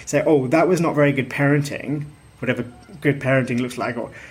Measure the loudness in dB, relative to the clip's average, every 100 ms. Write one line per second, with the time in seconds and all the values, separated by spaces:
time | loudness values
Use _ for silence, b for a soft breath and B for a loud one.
0 | B 0 4 2 4 2 4 2 2 2
1 | 2 2 -2 0 2 2 0 -6 -6 -6
2 | -8 -16 -20 -8 -4 -4 -6 -12 -20 -4
3 | -2 0 2 0 0 -2 -4 -4 -6 -6
4 | -8 B B